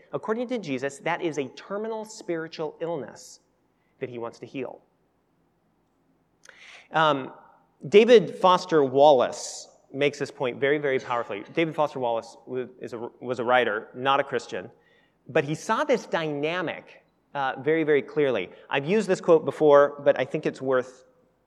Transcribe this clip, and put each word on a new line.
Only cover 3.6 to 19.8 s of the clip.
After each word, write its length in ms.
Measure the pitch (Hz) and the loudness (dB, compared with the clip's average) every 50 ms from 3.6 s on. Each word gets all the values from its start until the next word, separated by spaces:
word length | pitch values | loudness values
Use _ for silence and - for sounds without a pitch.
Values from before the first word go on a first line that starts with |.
| _ _ _ _ _ _ _ _ | _ _ _ _ _ _ _ _
that 100 | 131 123 | -12 -12
he 100 | 120 117 | -10 -10
wants 200 | 117 117 - - | -12 -12 -12 -16
to 80 | 123 | -16
heal. 340 | 110 - 139 120 - - - _ _ _ _ _ _ _ _ _ _ _ _ _ _ _ _ _ _ _ _ _ _ _ _ _ _ _ _ _ _ _ _ _ - - - - - - - - _ | -14 -10 -10 -10 -10 -12 -16 _ _ _ _ _ _ _ _ _ _ _ _ _ _ _ _ _ _ _ _ _ _ _ _ _ _ _ _ _ _ _ _ _ -20 -20 -20 -20 -20 -20 -20 -12 _
Um, 400 | 160 160 160 151 143 135 131 - - - - _ _ _ _ _ _ _ - | 0 2 2 2 2 0 -4 -8 -14 -18 -20 _ _ _ _ _ _ _ 0
David 480 | 135 196 208 233 226 247 208 160 - - | 4 6 8 8 10 8 8 6 4 0
Foster 480 | - - 185 180 175 - - 165 151 | 2 4 4 4 4 2 2 2 2
Wallace 840 | 139 127 127 139 143 156 143 123 107 90 101 - - - - - - - _ _ _ _ | 2 4 4 6 8 8 8 6 4 0 -2 -8 -12 -14 -14 -16 -18 -20 _ _ _ _
makes 260 | - 135 143 147 - - | -2 0 0 0 0 -2
this 120 | 139 - | -8 -10
point 280 | - - 139 123 113 113 | -8 -6 -6 -6 -4 -2
very, 200 | 135 135 151 147 | 0 0 0 0
very 200 | 147 139 131 127 | 0 -2 -2 -2
powerfully. 460 | - - 123 120 113 - 104 101 - - | -4 -4 -4 -4 -4 -6 -8 -10 -10 -6
David 220 | 135 165 170 160 147 | -2 -2 -2 0 0
Foster 240 | 160 147 143 - 135 | -2 -4 -2 -4 -4
Wallace 380 | 123 117 117 113 110 - - - _ | -4 -4 -4 -4 -6 -10 -16 -20 _
wa-, 200 | 131 127 127 123 123 - - | -10 -8 -8 -8 -8 -12 -16
is 140 | 123 110 123 | -14 -12 -10
a, 160 | 110 120 - - _ | -10 -12 -12 -14 _
was 200 | 131 123 127 123 | -8 -6 -6 -4
a 40 | 113 | 0
writer, 440 | 120 123 127 117 110 104 110 - - - | 4 4 4 4 2 0 -4 -6 -10 -10
not 260 | 123 127 135 139 143 | -4 0 2 2 2
a 40 | 135 | 0
Christian, 460 | - 127 117 - - 113 92 - 117 - _ _ _ _ _ _ _ _ _ _ - | -2 -4 -6 -6 -6 -10 -10 -10 -12 -16 _ _ _ _ _ _ _ _ _ _ -4
but 160 | 123 160 143 | -2 -2 -2
he 100 | 147 156 | -2 -4
saw 300 | - - - 220 262 302 | -6 -4 -4 -4 -2 0
this 220 | 302 254 190 - | 0 -2 -2 -2
dynamic, 1000 | - - 170 160 156 147 143 147 156 175 185 170 131 92 85 - - - - _ _ _ _ _ _ - | -4 -6 -4 -4 -4 -4 -4 -4 -4 -4 -4 -6 -6 -8 -10 -14 -20 -20 -20 _ _ _ _ _ _ -8
uh, 200 | 143 135 131 - 135 | -6 -4 -4 -6 -4
very, 240 | 123 151 160 160 156 | -2 0 0 2 2
very 160 | 151 151 135 | 2 2 0
clearly. 480 | - - - 151 147 135 117 98 87 - - - - - | 0 -2 -2 0 0 2 0 -2 -4 -6 -10 -18 -10 -6
I've 160 | - 143 139 | -4 -4 -2
used 200 | 160 202 220 185 | 0 0 0 0
this 140 | 180 185 - | 0 -2 0
quote 240 | - 180 165 160 - | 4 4 4 4 4
before, 560 | 139 - - 156 147 143 143 | 0 -2 2 6 8 8 8